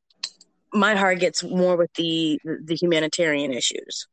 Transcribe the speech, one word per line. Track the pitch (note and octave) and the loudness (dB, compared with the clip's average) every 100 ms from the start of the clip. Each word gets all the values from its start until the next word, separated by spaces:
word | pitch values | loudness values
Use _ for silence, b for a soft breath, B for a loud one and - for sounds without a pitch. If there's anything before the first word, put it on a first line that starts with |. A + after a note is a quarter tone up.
| _ _ - _ _ _ _ | _ _ -16 _ _ _ _
my | G#3 G3+ G3+ | 2 4 4
heart | G3 F3+ | 2 2
gets | F3 - | 0 -2
more | F3 F#3 F3+ F3 | -2 0 2 2
with | E3+ | 0
the, | - E3+ D#3+ D#3+ D3+ | -2 -2 0 0 -2
the | D#3+ D3+ D#3 | -4 -8 -6
humanitarian | D#3+ F3 D#3+ D#3 - E3 D3 C#3+ | -4 0 0 0 0 0 0 -2
issues. | A#2+ - - - - - | -2 -4 -6 -10 -14 -14